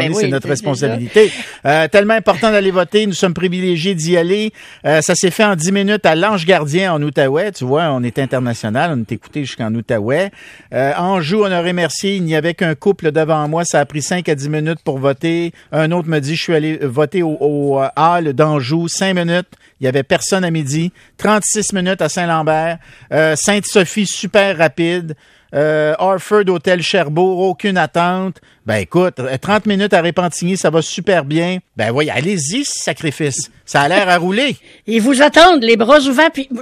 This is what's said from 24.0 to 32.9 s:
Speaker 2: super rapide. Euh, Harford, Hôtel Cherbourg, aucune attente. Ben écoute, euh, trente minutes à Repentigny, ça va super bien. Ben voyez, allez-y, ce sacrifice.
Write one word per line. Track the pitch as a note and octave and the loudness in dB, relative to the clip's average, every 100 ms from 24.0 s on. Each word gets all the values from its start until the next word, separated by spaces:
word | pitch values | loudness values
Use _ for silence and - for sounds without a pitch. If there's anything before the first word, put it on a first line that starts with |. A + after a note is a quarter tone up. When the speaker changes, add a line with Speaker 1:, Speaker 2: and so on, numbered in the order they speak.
| F#3+ | -4
Speaker 2:
super | - F#3+ G#3 G3 E3 | -4 0 2 2 2
rapide. | D#3+ - E3+ F3+ E3 D3 _ _ _ | 0 0 -2 -2 -6 -14 _ _ _
Euh, | C#3 D3+ D#3 D3+ D#3 | -2 0 2 0 0
Harford, | F#3 F#3+ - G#3+ F#3+ | 0 0 2 2 2
Hôtel | F3 F#3+ F3+ | 0 2 0
Cherbourg, | D#3 G3 D3 D#3 F#3 F3+ | 2 0 0 0 0 2
aucune | F#3+ F3 G#3 F#3 | 0 0 -2 0
attente. | D#3 E3+ F3 F#3 F#3+ - _ _ - | 0 0 0 0 -4 -8 _ _ -4
Ben | G#2+ | -4
écoute, | F2+ E3+ F3+ - | 0 0 0 -2
euh, | B2+ C3+ | -6 -6
trente | - G#3 G#3 | 0 0 0
minutes | G3 G3+ | 0 2
à | G3 | 2
Repentigny, | E3+ E3 F3 - F3+ F#3+ | 2 0 -2 -2 -4 0
ça | E3 | 2
va | D#3+ | 0
super | D3+ - F#3+ F3 | -2 -6 0 0
bien. | C#3 D#3 E3+ F#3 _ - | 0 -2 -2 -4 _ -4
Ben | A2 | -2
voyez, | B2+ D3+ | 0 -2
allez-y, | G#2 E3 F#3+ C3+ B3 C#4+ | -2 -2 -4 -4 -4 -6
ce | - | -6
sacrifice. | - | -6